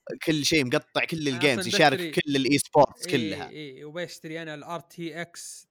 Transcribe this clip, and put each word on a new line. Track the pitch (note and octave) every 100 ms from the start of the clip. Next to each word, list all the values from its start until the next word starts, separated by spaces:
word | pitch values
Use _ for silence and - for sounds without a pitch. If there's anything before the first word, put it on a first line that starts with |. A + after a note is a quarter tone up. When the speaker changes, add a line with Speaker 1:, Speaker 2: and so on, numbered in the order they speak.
| - B2+ -
Speaker 1:
كل | D#3 C3+
شيء | D#3+ B2+
مقطع، | D3 - C#3+ A#2+
كل | E3 C#3+
Speaker 2:
أنا | B2
Speaker 1:
الجيمز، | C#3+ A#2+
Speaker 2:
أصلًا | A#2 -
Speaker 1:
يشارك | D3+ C3
Speaker 2:
دفتري، | E3+
Speaker 1:
كل | D3 D3+ C#3
الإي | C#3 C#3+
سبورتس | - D#3 C3+ - F3+
Speaker 2:
إيه، |
Speaker 1:
كلها. | C#3 - - -
Speaker 2:
إيه، | D3+ D3 C3 D3
وبيشتري | D#3+ E3+ - D#3+ D#3+
أنا | D#3+
ال | D3+
آر | C#3 E3+
تي | D#3+ - E3 D#3
إكس | E3+ - - - -